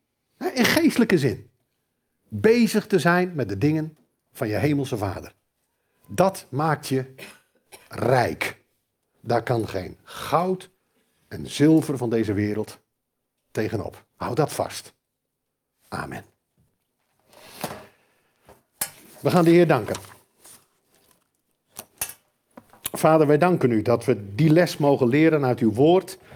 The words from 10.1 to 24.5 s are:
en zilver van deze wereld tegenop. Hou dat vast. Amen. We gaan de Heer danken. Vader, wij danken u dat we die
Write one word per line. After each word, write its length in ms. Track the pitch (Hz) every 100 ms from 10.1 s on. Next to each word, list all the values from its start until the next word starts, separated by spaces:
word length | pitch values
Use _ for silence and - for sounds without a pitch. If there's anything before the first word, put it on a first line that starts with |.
| - - 151 185 185 - _ _ _ _ _ -
en 160 | - -
zilver 460 | - 147 160 139 131
van 140 | 117
deze 220 | 113 107
wereld 460 | 101 104 104 107 - _ _ _ _ _ _ _
tegenop. 540 | - 107 107 85 - _ -
Hou 180 | -
dat 180 | 120 147
vast. 420 | - - - - _ _ _ _ _ _ _ _ _ -
Amen. 360 | - - - - _ _ _ _ _ _ _ _ _ _ - - - - - - _ _ _ _ _ _ - _ - - - - -
We 100 | 139
gaan 140 | 175
de 60 | 165
Heer 160 | 170 170
danken. 300 | 131 101 98 - - _ _ - - _ _ _ _ _ _ _ _ _ _ _ - - - - - _ _ _ - _ _
Vader, 460 | - - 160 160 147
wij 120 | 147
danken 320 | 143 165 127
u 120 | 113
dat 220 | 110 117
we 300 | - 110 98
die 160 | 107 156